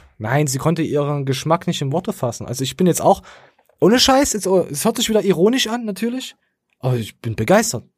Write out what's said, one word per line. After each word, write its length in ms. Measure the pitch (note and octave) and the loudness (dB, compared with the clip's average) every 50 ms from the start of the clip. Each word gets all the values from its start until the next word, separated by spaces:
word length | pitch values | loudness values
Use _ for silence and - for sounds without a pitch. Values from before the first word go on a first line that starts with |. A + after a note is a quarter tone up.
| - _ _ | -20 _ _
Nein, 300 | - G#2+ A2 B2+ D3 D3+ | -10 -6 -2 0 0 0
sie 100 | C3+ C3+ | 0 -2
konnte 240 | C3 C3 D#3+ E3+ D#3+ | -2 0 -2 0 0
ihren 440 | D#3 F#2 C3+ D3 C#3+ D3 D3 C#3+ C3+ | -2 -2 -2 -2 -2 -2 -2 -4 -2
Geschmack 420 | C3+ C3 - - D3+ E3 E3+ - | -2 -4 -2 0 0 -2 0 -2
nicht 140 | F3+ E3+ - | -4 -4 -4
in 100 | C#3+ C3+ | -4 -4
Worte 220 | C#3+ F3 - A3+ - | -4 -4 -4 -4 -6
fassen. 340 | - C3+ A#2 - - A2 | -4 -4 -6 -6 -6 -8
Also 160 | - - - C3 | -8 -6 -6 -6
ich 120 | C3 - | -6 -2
bin 120 | - F#3 | 0 2
jetzt 140 | F3 D3+ - | 2 2 4
auch, 200 | - E3 G3 - - - - - _ _ _ _ _ _ _ - | 4 2 2 2 0 -18 -20 -20 _ _ _ _ _ _ _ 2
ohne 200 | D3+ F#3 A#3+ B3+ | 4 4 4 4
Scheiß, 340 | - C4+ C4 C4+ C#4+ - - | 4 4 4 4 4 2 0
jetzt, 140 | G3+ - | -2 0
oh, 180 | F3+ F#3+ F3+ - - | 2 2 2 2 0
es 140 | C#3+ C#3+ - | -4 -2 -2
hört 120 | G#3+ A3 | -2 0
sich 120 | - D4+ - | -2 -2 0
wieder 140 | G#3+ G#3 E3+ | 0 2 2
ironisch 440 | G3 E3 D#3 F3+ A3 C4 B3+ - | 2 2 4 4 2 2 2 0
an, 180 | G#3+ A3+ B3 A#3 | -2 -4 -6 -6
natürlich. 500 | G#3+ F#3+ - A3+ A#3 B3 C4 B3+ - - _ _ _ _ _ _ _ _ _ | -6 -6 -4 -4 -4 -4 -6 -10 -12 -16 _ _ _ _ _ _ _ _ _
Aber 160 | - C3 B2+ | -2 -2 -2
ich 240 | A#2 G#2+ - - _ | -2 -4 -6 -10 _
bin 160 | - A2+ G#2+ | -8 -6 -4
begeistert. 480 | - A2 E3 F#3 A3 A3+ - - G#2+ - _ _ | -2 2 4 4 4 2 0 -4 -8 -10 _ _